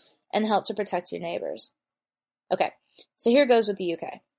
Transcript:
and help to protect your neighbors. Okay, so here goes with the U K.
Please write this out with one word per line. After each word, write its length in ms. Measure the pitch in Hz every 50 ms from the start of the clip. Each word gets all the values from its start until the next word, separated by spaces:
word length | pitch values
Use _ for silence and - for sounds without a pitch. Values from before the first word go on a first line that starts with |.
| _ _ _ _ _ -
and 140 | - 208 220
help 180 | 220 208 190 -
to 80 | - 202
protect 360 | 214 196 - 190 180 - -
your 100 | 175 170
neighbors. 520 | 175 170 175 - - 71 - 147 - - _ _ _ _ _ _ _ _ _ _ _ _ _ _ _ -
Okay, 180 | 185 - 165 - - _ _ _ _ - - _ _
so 140 | - - 233
here 160 | 240 285 285
goes 200 | 240 240 226 214
with 120 | 208 196 -
the 60 | 185
U 120 | 170 165
K. 260 | - - - - - _ _ _